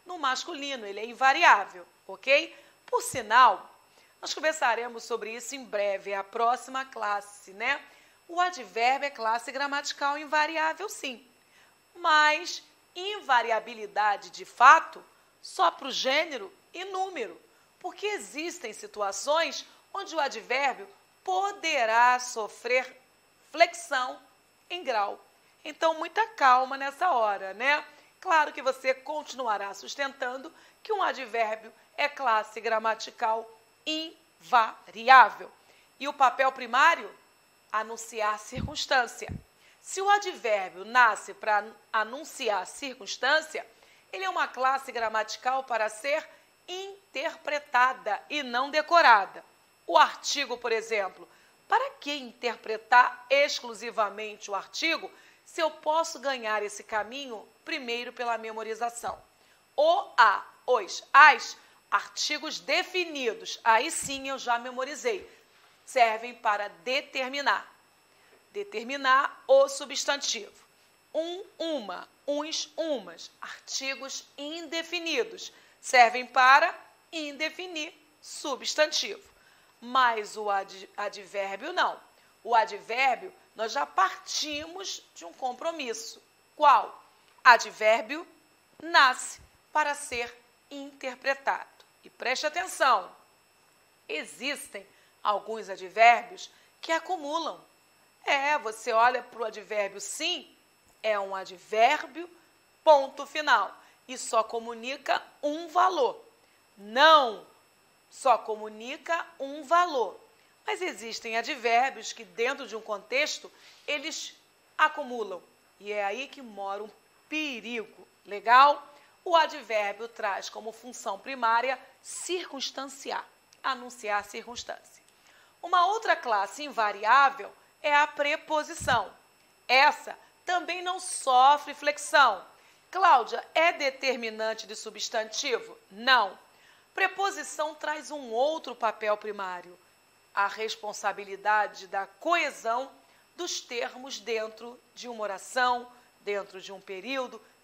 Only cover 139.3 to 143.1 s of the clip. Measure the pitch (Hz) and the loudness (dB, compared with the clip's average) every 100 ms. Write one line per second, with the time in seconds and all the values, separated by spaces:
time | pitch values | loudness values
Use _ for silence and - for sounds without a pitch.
139.3 | 202 190 180 175 180 _ _ _ _ _ | -10 -8 -10 -14 -20 _ _ _ _ _
140.3 | - 196 214 220 - 208 202 208 196 196 | -2 -2 -2 -8 -8 -10 -6 -6 -6 -12
141.3 | 190 208 214 202 - 190 196 190 - 311 | -6 0 2 0 -6 -8 -8 -8 -6 0
142.3 | 339 320 - 226 240 269 - _ | 0 0 -4 -4 -4 -6 -14 _